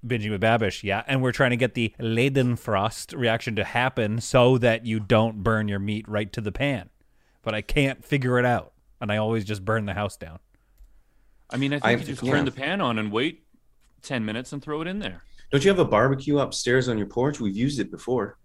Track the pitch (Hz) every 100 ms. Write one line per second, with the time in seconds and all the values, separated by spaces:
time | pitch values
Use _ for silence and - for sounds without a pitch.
0 | 120 120 104 104 110 117 107 - 101 98
1 | 123 135 127 117 131 120 123 127 113 -
2 | 117 113 135 135 127 120 - 101 104 -
3 | - 151 120 117 - 107 98 123 127 -
4 | 107 110 - 131 123 127 120 113 117 110
5 | 101 113 113 107 98 110 107 101 101 107
6 | 110 104 104 - 107 98 143 127 85 _
7 | _ _ _ _ - 107 107 - 139 131
8 | - 143 127 123 123 120 - _ _ _
9 | 110 104 107 113 101 104 92 110 104 92
10 | 104 - 85 82 _ _ _ _ - -
11 | _ _ _ _ _ 123 139 143 113 117
12 | 131 135 123 143 139 127 139 196 151 113
13 | 107 104 147 - _ _ _ _ _ _
14 | - 131 107 107 127 143 151 151 165 196
15 | 156 92 - - - 143 185 196 160 107
16 | 127 139 135 143 135 - - 127 123 110
17 | 101 - 131 147 110 95 127 143 95 82
18 | - 123 101 -